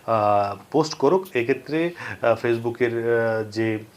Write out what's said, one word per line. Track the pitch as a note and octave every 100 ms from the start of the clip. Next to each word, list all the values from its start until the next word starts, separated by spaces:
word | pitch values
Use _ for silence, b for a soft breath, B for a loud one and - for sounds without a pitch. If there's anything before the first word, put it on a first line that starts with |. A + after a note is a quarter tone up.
| -
আহ, | A2+ G#2 G#2 G2+ G2+ -
পোস্ট | C#3+ D#3
করুক। | - C3+ F#3 F#3+
এক্ষেত্রে, | B2+ A#2 C3+ - D3+ E3+ F3 B G2+
আহ, | A#2+ A2+ B2
Facebook-এর, | A#2 A#2 A#2+ B2
আহ, | A#2 A#2 A#2 A2+ A2 G#2+
যে, | G#2 A2+ A2 G#2+